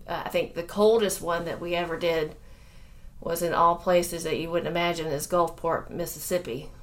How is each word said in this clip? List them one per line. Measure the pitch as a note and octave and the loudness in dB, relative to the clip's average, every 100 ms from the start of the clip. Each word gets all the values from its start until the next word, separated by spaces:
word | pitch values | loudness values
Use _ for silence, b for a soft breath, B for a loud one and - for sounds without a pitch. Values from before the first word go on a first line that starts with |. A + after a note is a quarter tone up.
| - | -8
I | E3 - | -6 -2
think | F3 E3 | -2 -2
the | - | -4
coldest | E3+ G3+ G#3+ A3+ G3+ F3+ | -6 4 6 6 4 0
one | D#3+ E3+ E3+ | -2 -2 -2
that | C3+ | -6
we | E3+ | -2
ever | E3+ E3+ E3 | 0 0 0
did | E3+ E3 D#3 - b b b b b b b - | 2 2 0 -6 b b b b b b b -10
was | - E3+ | -4 -2
in | F3 | 0
all | - E3+ E3+ | 4 4 4
places | - F3 F3 E3+ | 4 4 4 -4
that | E3 D3+ | -2 -2
you | E3 | 0
wouldn't | E3+ D#3 | -2 0
imagine | E3+ F3 E3+ D#3+ | 0 0 0 -2
is | C#3+ D3 | -4 0
Gulfport, | F3 E3+ - E3 D#3 - | 2 2 0 -2 -2 -2
Mississippi. | E3 E3+ D3+ - F3+ F3 A#2 D3+ - | -6 -6 -6 -2 -2 -2 -8 -8 -14